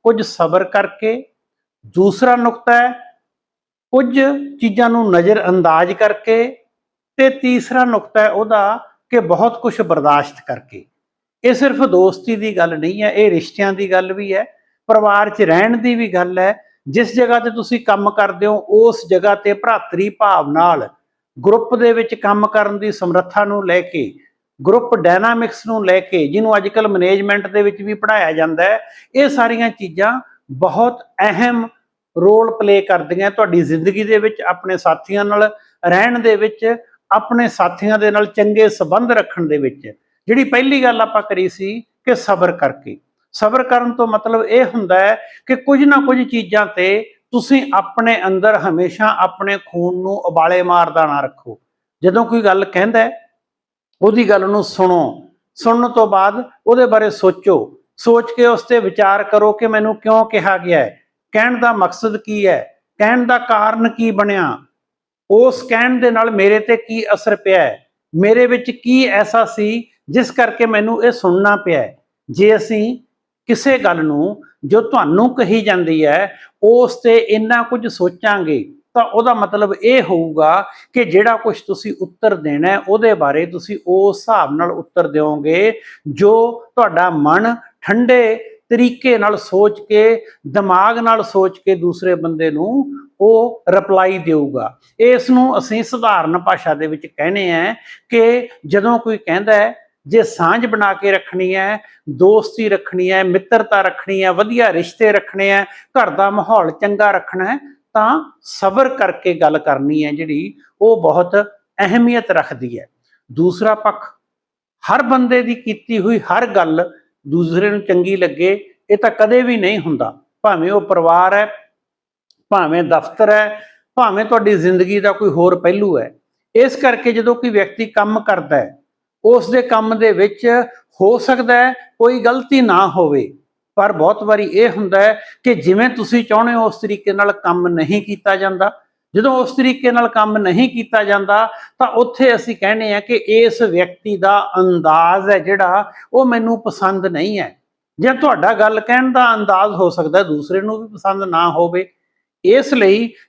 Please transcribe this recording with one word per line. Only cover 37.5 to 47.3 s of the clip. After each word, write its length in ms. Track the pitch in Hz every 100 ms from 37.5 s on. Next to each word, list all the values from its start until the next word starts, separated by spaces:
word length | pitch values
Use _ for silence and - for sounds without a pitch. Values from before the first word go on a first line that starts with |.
| - 180 175 208 214
ਦੇ 120 | 208
ਨਾਲ 140 | 208 208
ਚੰਗੇ 440 | 220 208 208 214
ਸੰਬੰਧ 420 | 214 156 196 240
ਰੱਖਣ 340 | 233 - 175 151
ਦੇ 120 | 147
ਵਿੱਚ। 340 | 135 - 107 - _ _ -
ਜਿਹੜੀ 160 | 240
ਪਹਿਲੀ 400 | 269 240 269 277
ਗੱਲ 180 | 254 226
ਆਪਾਂ 200 | 220 214
ਕਰੀ 280 | 202 185 185
ਸੀ 320 | - 196 226
ਕਿ 340 | - _ - 247
ਸਬਰ 360 | - 185 175
ਕਰਕੇ, 460 | 170 135 - - - _ _ _
ਸਬਰ 320 | - 214 254
ਕਰਨ 280 | 254 247 240
ਤੋਂ 160 | 233 233
ਮਤਲਬ 380 | 214 226 226 214
ਇਹ 200 | 240 262
ਹੁੰਦਾ 340 | 240 180 185
ਹੈ 180 | 202 220 - - -
ਕਿ 100 | 254
ਕੁਝ 280 | - 277
ਨਾ 120 | 285 285 277
ਕੁਝ 240 | 254 247
ਚੀਜ਼ਾਂ 360 | 233 180 214 208
ਤੇ 480 | 185 185 208 220 _ _